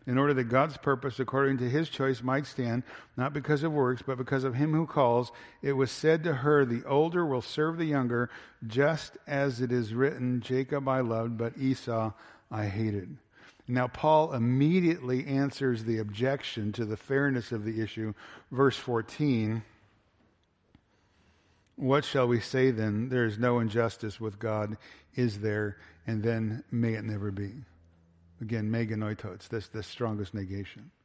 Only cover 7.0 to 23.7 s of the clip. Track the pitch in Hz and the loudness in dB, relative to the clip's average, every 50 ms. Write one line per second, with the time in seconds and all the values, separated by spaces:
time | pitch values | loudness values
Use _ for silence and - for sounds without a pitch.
7 | 156 170 170 180 175 151 131 123 - - - 151 151 160 165 170 165 156 147 139 | 4 2 2 0 0 0 0 -2 -2 -4 -2 -2 -2 0 0 -2 -2 0 0 0
8 | 127 120 120 120 120 120 - - - - - _ - 110 107 127 143 151 160 151 | 0 0 0 0 -2 -2 -6 -12 -20 -20 -16 _ -12 -4 0 2 2 2 2 -2
9 | - - - - - - 147 139 139 143 123 117 127 120 123 123 117 104 113 120 | -6 -12 -16 -16 -8 -4 -2 0 0 0 0 -2 -2 0 0 0 -2 -2 0 2
10 | 135 143 147 127 123 127 123 123 113 - 127 131 135 - 147 143 135 135 131 131 | 2 2 0 0 -2 -2 -2 -2 -2 -2 -2 -2 0 -2 -4 -2 0 0 0 0
11 | 127 113 113 113 113 117 117 110 117 117 113 143 135 131 131 - - 123 117 113 | 0 0 0 -2 -2 -2 -4 -4 -4 -6 -4 -2 0 0 0 -2 -2 -4 -2 -2
12 | 110 110 104 - - - - - _ - - 110 107 101 95 107 113 110 104 101 | -2 -2 -4 -8 -16 -20 -20 -20 _ -8 -6 -4 -4 -2 -2 -2 -2 -2 -2 -4
13 | 92 - 147 - _ _ _ - - - - _ _ - 123 127 127 120 - - | -6 -8 -12 -16 _ _ _ -20 -20 -20 -20 _ _ -2 0 0 0 -2 -2 0
14 | - 156 156 156 156 156 139 123 131 123 127 131 143 151 175 185 175 165 170 160 | 4 6 6 6 6 4 0 0 2 2 4 4 4 6 4 4 4 2 2 0
15 | 127 123 127 127 139 135 135 135 139 139 135 - 139 131 120 110 110 117 113 110 | -2 -2 -2 -2 -2 0 0 0 0 0 -2 0 0 0 0 0 -2 -2 -2 -2
16 | 110 104 101 104 123 135 139 139 - - - 120 104 107 104 - 117 104 107 104 | -4 -4 -4 -2 0 0 0 -2 -4 -8 -6 -4 -4 -4 -2 -4 -4 -4 -4 -6
17 | - - 135 139 143 143 131 123 107 - 123 110 104 110 110 110 110 104 - 110 | -4 -2 0 2 2 2 0 -2 -2 -4 -4 -4 -4 -4 -2 -2 -4 -4 -4 -6
18 | 110 110 104 - - - - - - - - 123 139 135 - - - - 120 113 | -6 -6 -8 -10 -14 -20 -20 -20 -16 -4 2 4 4 4 4 0 -2 -2 -2 -2
19 | 110 - - - 151 147 127 113 110 107 110 113 110 - _ _ _ _ _ _ | -2 -4 -4 -2 0 2 2 2 2 0 -2 -4 -6 -10 _ _ _ _ _ _
20 | _ _ _ _ _ _ _ _ _ _ _ _ _ _ _ _ _ _ _ _ | _ _ _ _ _ _ _ _ _ _ _ _ _ _ _ _ _ _ _ _
21 | _ _ _ _ _ _ _ _ _ _ _ _ _ _ _ - 143 127 135 147 | _ _ _ _ _ _ _ _ _ _ _ _ _ _ _ -2 2 4 4 4
22 | - - - 135 127 120 120 113 - - - 131 131 131 123 110 110 107 104 107 | 4 2 2 2 4 4 4 2 0 0 2 4 4 4 4 2 0 0 0 0
23 | 117 131 127 127 117 110 101 107 120 123 120 120 117 110 | -2 0 0 2 2 0 0 2 2 2 2 2 2 0